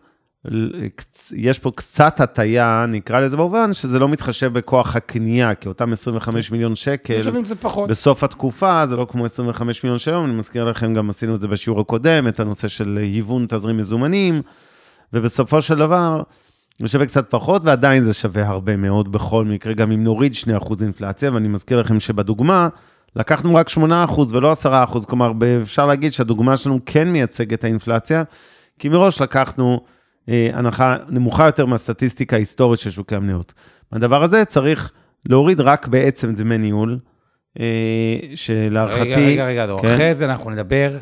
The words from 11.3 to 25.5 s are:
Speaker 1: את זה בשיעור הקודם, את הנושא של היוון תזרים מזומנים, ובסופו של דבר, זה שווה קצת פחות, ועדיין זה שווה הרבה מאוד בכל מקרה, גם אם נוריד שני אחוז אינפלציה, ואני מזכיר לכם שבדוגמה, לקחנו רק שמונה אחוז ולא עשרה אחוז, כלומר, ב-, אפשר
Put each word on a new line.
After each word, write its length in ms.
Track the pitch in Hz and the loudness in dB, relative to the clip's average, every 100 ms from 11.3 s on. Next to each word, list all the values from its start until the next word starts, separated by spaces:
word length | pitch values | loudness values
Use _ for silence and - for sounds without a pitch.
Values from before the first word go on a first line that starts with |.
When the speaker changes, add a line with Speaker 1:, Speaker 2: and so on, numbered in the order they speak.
| 110 | -4
Speaker 1:
את 60 | |
זה 60 | 101 | -4
בשיעור 320 | 101 - 104 | -4 -2 -2
הקודם, 480 | 104 113 147 160 123 | -2 0 2 2 0
את 120 | 104 | -2
הנושא 280 | 107 104 104 | -4 -4 -8
של 300 | - 104 101 | -6 -4 -4
היוון 440 | 104 104 107 127 117 | -2 -4 -4 -4 -2
תזרים 280 | 110 107 110 | -4 -4 -4
מזומנים, 640 | 101 113 143 196 185 160 - _ _ _ _ _ _ | -2 -2 0 0 0 0 -4 _ _ _ _ _ _
ובסופו 480 | 113 113 - 120 156 | -2 -2 -2 2 2
של 140 | 147 151 | 2 2
דבר, 480 | 156 180 170 156 - _ _ _ _ _ | 2 2 2 -2 -6 _ _ _ _ _
זה 80 | 117 | -4
שווה 180 | 139 135 | 0 0
קצת 240 | 139 113 | 0 -2
פחות, 320 | 117 143 190 160 | -2 0 0 2
ועדיין 380 | 131 139 135 | 4 4 4
זה 100 | 113 | 2
שווה 340 | 104 107 95 104 | 0 -2 -2 -2
הרבה 300 | 95 95 101 | -2 -2 0
מאוד 340 | 98 101 98 | 0 0 0
בכל 340 | 101 - 110 107 | -4 0 0 0
מקרה, 280 | 101 110 | -2 -4
גם 180 | 110 110 | -2 0
אם 120 | 110 | 2
נוריד 320 | 113 110 139 117 | 0 2 0 0
שני 220 | 117 104 | -2 -2
אחוז 260 | - 101 | -2 -4
אינפלציה, 500 | 104 92 98 98 139 | -4 -4 -8 -4 -2
ואני 140 | 120 107 | 0 -2
מזכיר 320 | 101 - 123 | -4 0 0
לכם 180 | 113 110 | 2 0
שבדוגמה, 680 | - 104 101 107 147 185 170 - _ _ _ 110 | 0 -2 -2 0 2 2 2 -4 _ _ _ -8
לקחנו 400 | 110 151 170 165 | -2 0 4 4
רק 140 | 165 | 4
שמונה 340 | - 156 170 | 2 2 4
אחוז 300 | 170 - 127 | 2 2 2
ולא 180 | 123 143 | 2 2
עשרה 320 | 156 143 131 | 2 2 4
אחוז, 220 | 123 120 101 | 2 0 -2
כלומר, 280 | 123 120 113 | 0 0 2
ב-, 60 | |
אפשר 420 | 120 | 2